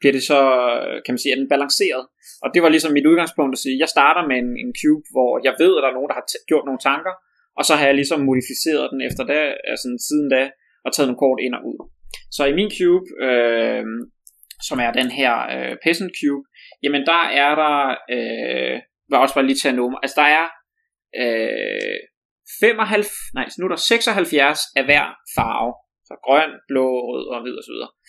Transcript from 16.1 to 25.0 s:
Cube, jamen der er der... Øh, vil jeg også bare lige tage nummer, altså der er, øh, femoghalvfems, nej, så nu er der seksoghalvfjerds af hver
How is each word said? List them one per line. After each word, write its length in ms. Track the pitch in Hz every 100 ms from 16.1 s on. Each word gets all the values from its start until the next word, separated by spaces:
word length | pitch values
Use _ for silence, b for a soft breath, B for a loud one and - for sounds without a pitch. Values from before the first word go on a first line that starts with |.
| -
Cube, 240 | 143 139 - B B B
jamen 200 | 143 143 143
der 100 | 170 165 139
er 80 | 143 151
der... 100 | 151 147 135 - -
Øh, 640 | 123 113 113 127 127 127 127 - _ _
vil 80 | 135
jeg 80 |
også 100 | 135 143
bare 80 | 135
lige 120 | 135
tage 140 | 143 123
nummer, 180 | 123 131
altså 140 | 135 -
der 60 | 147 156
er, 60 | 165 - _ _ _ _ _ -
øh, 760 | 120 113 113 - 50 50 50 50 - _ _ _ - -
femoghalvfems, 720 | 220 220 208 214 208 - -
nej, 140 | 131 123
så 80 | -
nu 60 | 180
er 20 |
der 20 | 165 -
seksoghalvfjerds 720 | 226 233 202 170 147 139 151 - 139
af 80 |
hver 200 | 131 143